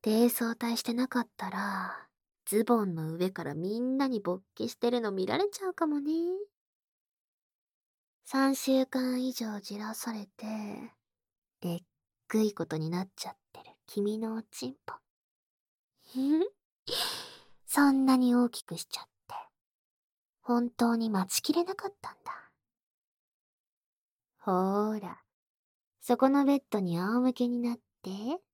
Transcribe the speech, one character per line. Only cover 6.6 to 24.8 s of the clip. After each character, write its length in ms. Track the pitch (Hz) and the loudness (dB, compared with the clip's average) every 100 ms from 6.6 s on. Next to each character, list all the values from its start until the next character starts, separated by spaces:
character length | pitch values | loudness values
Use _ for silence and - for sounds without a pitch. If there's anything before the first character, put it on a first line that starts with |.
| _ _ _ _ _ _ _ _ _ _ _ _ _ _ _ _ | _ _ _ _ _ _ _ _ _ _ _ _ _ _ _ _
三 320 | - 269 269 269 | -6 0 2 2
週 300 | - 262 262 | 2 2 2
間 380 | 262 254 254 | -2 -2 -2
以 80 | 254 | -2
上 280 | 247 220 208 | -4 -6 -8
じ 180 | 202 202 | -10 -10
ら 160 | 214 | -8
さ 180 | 226 - | -8 -8
れ 140 | 220 202 | -8 -12
て、 200 | _ 214 214 208 208 226 _ _ _ _ _ _ _ | _ -10 -8 -8 -10 -14 _ _ _ _ _ _ _
え 140 | 180 170 | -6 -6
っ 80 | _ _ _ _ _ | _ _ _ _ _
ぐ 120 | 220 | 2
い 140 | 214 | 2
こ 100 | 208 | 0
と 120 | 160 160 | -6 -4
に 120 | 156 | -2
な 140 | 175 | -2
っ 80 | 190 | -4
ち 140 | - - | -10 -14
ゃ 40 | |
っ 60 | - _ | -14 _
て 80 | - | -20
る 60 | - _ _ | -20 _ _
君 320 | - 202 220 | -2 -2 -2
の 180 | 226 220 | -4 -6
お 60 | |
ち 260 | - - 254 | -8 -10 -10
ん 80 | 269 - | -10 -14
ぽ。 80 | - _ _ _ _ _ _ _ _ _ _ _ | -14 _ _ _ _ _ _ _ _ _ _ _
<laughs> 400 | 262 269 311 403 _ _ _ - - - - - - - - - | -2 2 4 2 _ _ _ -6 -4 -4 -6 -12 -18 -20 -20 -2
そ 240 | - 285 | 4 6
ん 160 | 269 262 | 6 6
な 100 | 262 | 6
に 180 | 247 | 6
大 140 | 240 240 | 4 4
き 160 | - | 0
く 140 | - 165 | -10 -10
し 80 | - | -8
ち 120 | - | -10
ゃ 40 | |
っ 60 | - _ _ | -12 _ _
て、 80 | - - _ _ _ _ _ _ _ _ _ | -14 -14 _ _ _ _ _ _ _ _ _
本 300 | - 240 240 | 0 0 0
当 260 | _ 240 233 | _ 2 2
に 140 | 226 | 2
待 200 | 202 190 | 0 0
ち 100 | - | -2
き 100 | - | 0
れ 120 | 311 | 0
な 100 | 349 | 0
か 140 | 381 403 | -2 -8
っ 60 | - | -10
た 120 | - | -16
ん 100 | - | -14
だ。 260 | - - - _ _ _ _ _ _ _ _ _ _ _ _ _ _ _ _ _ _ _ | -14 -14 -16 _ _ _ _ _ _ _ _ _ _ _ _ _ _ _ _ _ _ _
ほ 540 | - 185 190 202 | 0 2 2 2